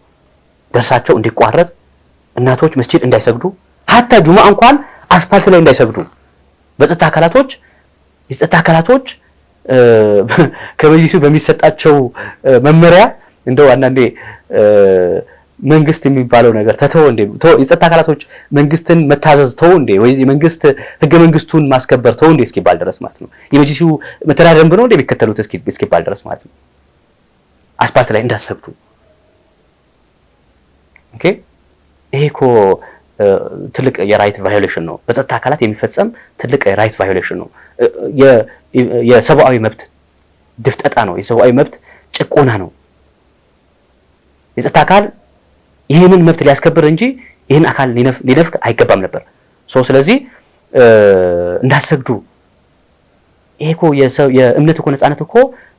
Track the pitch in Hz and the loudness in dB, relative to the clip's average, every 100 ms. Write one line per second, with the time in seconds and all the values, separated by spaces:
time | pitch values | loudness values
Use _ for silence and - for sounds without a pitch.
0 | _ _ _ _ _ _ _ 120 - 123 | _ _ _ _ _ _ _ -4 -2 -2
1 | - - 107 - 110 147 175 _ _ _ | -2 -2 -2 -2 -2 0 -4 _ _ _
2 | _ _ _ - 127 123 160 - - 165 | _ _ _ -4 -2 0 -2 -2 -2 -2
3 | 127 113 120 120 180 - _ _ - 240 | 0 -2 0 -4 -6 -10 _ _ -2 0
4 | 240 220 156 196 202 202 233 285 - - | 2 2 4 4 4 4 2 2 -4 -14
5 | - 175 - 202 190 175 156 123 113 98 | -2 -2 0 0 4 4 4 2 0 -4
6 | - _ _ _ _ _ _ - 151 170 | -12 _ _ _ _ _ _ -2 -2 0
7 | 156 156 170 254 269 - _ _ _ _ | -2 0 0 0 -2 -8 _ _ _ _
8 | _ _ - 131 160 165 165 165 165 269 | _ _ -14 -6 -2 -2 0 0 2 -2
9 | 269 - _ _ _ _ - 127 120 110 | -2 -20 _ _ _ _ -2 2 4 4
10 | 107 101 110 - 135 - - - 151 160 | 2 0 0 0 -2 -4 -18 -2 2 2
11 | 160 180 143 151 - - 156 - 160 143 | 2 2 0 0 -2 0 0 0 0 0
12 | 123 - - - 135 123 143 160 170 180 | -2 -8 -20 -6 0 2 4 4 6 4
13 | 233 - _ _ 123 131 139 131 131 131 | 2 -2 _ _ -4 2 2 4 0 0
14 | 117 - - - - 107 104 104 98 92 | -2 -4 -20 -20 -6 0 2 4 2 2
15 | 90 87 - _ _ - 139 156 151 156 | 0 -4 -8 _ _ -8 0 0 0 -2
16 | 139 135 120 117 120 110 107 - 143 165 | -2 -2 0 2 2 2 -2 -2 0 2
17 | 143 110 104 110 165 131 135 170 170 165 | 2 0 -4 0 2 2 2 2 2 0
18 | 160 147 - - - 143 143 165 - 165 | 0 -4 -8 -20 -6 -2 0 -2 0 0
19 | 143 143 156 143 131 - 170 180 110 98 | 0 0 2 2 0 2 2 2 2 0
20 | 120 135 131 143 160 - 147 127 - - | 2 0 0 0 -2 0 -2 -2 -8 -6
21 | 151 165 165 156 - 160 139 131 - 123 | 0 4 4 2 -2 -2 0 -2 -2 -2
22 | 117 117 160 156 120 - 87 87 92 - | 0 2 2 2 -2 -2 -2 -2 -4 -10
23 | - - - _ - 143 147 143 165 151 | -14 -18 -20 _ -2 0 0 0 -2 -2
24 | - - 156 143 170 156 160 190 247 170 | -8 -10 -4 2 4 4 4 2 2 0
25 | 123 123 110 104 107 90 101 - - 85 | -2 -4 -4 -4 -8 -10 -10 -8 -4 -4
26 | 85 101 - - _ _ _ _ _ _ | -4 -10 -12 -16 _ _ _ _ _ _
27 | _ _ _ _ _ _ _ - - 135 | _ _ _ _ _ _ _ -8 -4 -2
28 | 120 110 120 107 - 98 - - _ _ | -2 -2 -4 -6 -10 -14 -18 -20 _ _
29 | _ _ _ _ _ _ _ _ _ _ | _ _ _ _ _ _ _ _ _ _
30 | _ _ _ _ _ _ _ _ _ _ | _ _ _ _ _ _ _ _ _ _
31 | _ 110 175 220 _ _ _ _ _ _ | _ -8 -6 -6 _ _ _ _ _ _
32 | - 135 147 - 131 113 95 87 - _ | -10 -6 -4 -2 0 2 2 -2 -8 _
33 | _ - 101 95 - 98 98 - 131 - | _ -4 -2 -2 -6 -14 -14 -6 -6 -4
34 | 101 104 104 101 95 104 98 - 82 - | -2 0 -2 -4 -4 -4 -4 -8 -12 -12
35 | - 127 - 117 127 151 110 104 113 - | -8 -6 -6 -6 -6 -4 -4 -6 -8 -8
36 | 220 - _ - 120 139 98 98 110 - | -10 -12 _ -14 -6 -4 -4 -2 -4 -4
37 | 95 95 - 90 - _ _ - 120 - | -6 -4 -6 -12 -16 _ _ -4 -4 -4
38 | 113 135 135 117 110 - _ 127 113 117 | -8 0 2 2 0 -12 _ -4 -2 -2
39 | 117 123 - 143 131 120 110 - - _ | 2 2 2 2 2 0 -4 -8 -20 _
40 | _ _ _ _ _ - 127 - 143 - | _ _ _ _ _ -8 -8 -4 -6 -4
41 | 101 95 104 117 127 123 156 - _ _ | -6 -6 -4 0 2 2 -2 -6 _ _
42 | _ - 156 151 131 104 85 _ _ _ | _ -10 -4 0 0 -2 -10 _ _ _
43 | _ _ _ _ _ _ _ _ _ _ | _ _ _ _ _ _ _ _ _ _
44 | _ _ _ _ _ - 139 165 147 196 | _ _ _ _ _ -10 -4 -2 0 0
45 | 208 - _ _ _ _ _ _ - 156 | -2 -10 _ _ _ _ _ _ -2 2
46 | 180 185 170 165 143 135 170 160 151 160 | 4 4 2 0 0 0 0 0 0 0
47 | 247 262 - _ - 147 139 135 131 120 | -4 -6 -16 _ -2 0 0 -2 -4 -2
48 | 127 123 127 151 170 - 120 117 117 98 | -2 -2 -2 0 0 -4 -4 -2 0 0
49 | 92 - - _ _ _ _ 131 127 139 | -4 -12 -16 _ _ _ _ -4 0 0
50 | 151 269 - _ _ _ _ 127 117 110 | 2 -2 -4 _ _ _ _ 2 4 4
51 | 101 95 90 87 87 90 127 139 - 147 | 4 2 0 -2 -6 -4 -2 -2 -2 -6
52 | 123 107 _ _ _ _ _ _ _ _ | -6 -10 _ _ _ _ _ _ _ _
53 | _ _ _ _ _ - 156 160 165 139 | _ _ _ _ _ -10 -8 -2 -2 0
54 | 131 - 139 131 123 147 156 156 151 123 | 0 0 0 2 2 2 0 0 -4 -2
55 | 143 147 156 233 262 - _ | -2 -4 -2 0 0 -4 _